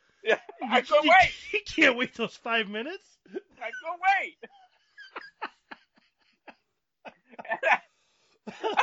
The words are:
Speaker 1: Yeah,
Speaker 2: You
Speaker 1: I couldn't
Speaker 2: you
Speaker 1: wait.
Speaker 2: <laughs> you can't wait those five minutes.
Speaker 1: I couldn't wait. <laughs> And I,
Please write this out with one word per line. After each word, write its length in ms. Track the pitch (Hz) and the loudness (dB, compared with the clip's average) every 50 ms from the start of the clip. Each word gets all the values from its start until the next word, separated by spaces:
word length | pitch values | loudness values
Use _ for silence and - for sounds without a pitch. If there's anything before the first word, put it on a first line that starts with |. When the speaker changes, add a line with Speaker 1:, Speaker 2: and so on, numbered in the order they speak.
| _ _ _ _ - | _ _ _ _ 0
Speaker 1:
Yeah, 140 | 220 220 - - - - - | 0 0 0 0 -14 -16 -12
Speaker 2:
You 80 | 294 233 | -6 0
Speaker 1:
I 100 | 220 254 | 0 0
couldn't 220 | 262 - 302 294 302 | 0 4 2 4 6
Speaker 2:
you 60 | 311 339 381 | 6 6 6
Speaker 1:
wait. 120 | 359 - - - | 6 4 0 -10
Speaker 2:
<laughs> 100 | - - | -12 -8
you 80 | - 427 - - - - 311 | -8 -8 -6 -4 0 4 4
can't 120 | 277 240 | 4 4
wait 180 | 240 247 247 - | 2 -4 -6 -4
those 220 | - 226 - - | -8 -8 -8 -8
five 320 | - - 247 226 226 220 196 | -10 -6 -2 -2 -2 -2 -4
minutes. 360 | 208 214 233 302 370 392 _ _ _ _ _ | -6 -8 -8 -8 -10 -14 _ _ _ _ _
Speaker 1:
I 440 | 180 190 403 - _ _ - - 339 - - | _ -16 -16 -16 _ _ -14 -14 -14 -14 -12
couldn't 200 | 330 320 359 339 359 381 392 381 | -10 -10 -8 -2 0 2 2 2
wait. 160 | 311 359 311 _ | 0 -6 -12 _
<laughs> 60 | - - 784 784 740 _ _ _ _ _ _ - 1077 1077 - - - - _ - 440 - _ _ _ - - _ _ _ _ _ _ _ _ _ _ _ _ _ _ - - _ _ _ _ _ _ _ _ _ - - _ _ _ 254 240 - - - | -20 -20 _ _ -20 _ _ _ _ _ _ -20 -20 -18 -18 -18 -20 -18 _ -16 -16 -16 _ _ _ -20 -20 _ _ _ _ _ _ _ _ _ _ _ _ _ _ -20 -20 _ _ _ _ _ _ _ _ _ -20 -20 _ _ _ _ _ -16 -8 -8
And 80 | 226 - - - | -6 -2 2 2
I, 80 | 269 - - _ _ _ _ _ _ _ _ _ _ _ - 220 - - - 440 415 - | 2 2 0 _ _ _ _ _ _ _ _ _ _ _ -20 -18 -14 -8 -6 -4 0 2